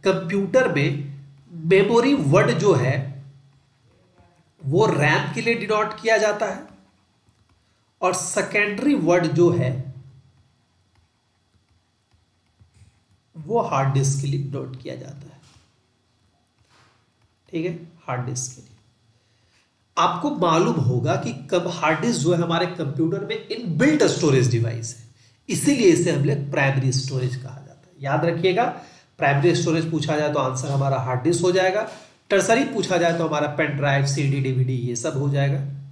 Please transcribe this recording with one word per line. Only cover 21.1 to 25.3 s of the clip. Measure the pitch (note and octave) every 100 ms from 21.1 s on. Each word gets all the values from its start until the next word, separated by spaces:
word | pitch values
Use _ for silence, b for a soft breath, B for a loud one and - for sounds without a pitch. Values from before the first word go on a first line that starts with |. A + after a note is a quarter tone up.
| C#3+
कि | C3 - -
कब | F3+ F3+
hard | - D3+ D#3+
disk | A3+ G3
जो | D3+
है | E3+
हमारे | E3+ E3 F3+
computer | - C#3+ - D#3+ G3
में | G3 A3+ -
inbuilt | A4+ A#3+ D3+ C#4 D4+
storage | G3 - D#3+ C3 A2+
device | A#2 A2+ A2+ - -
है, | - b b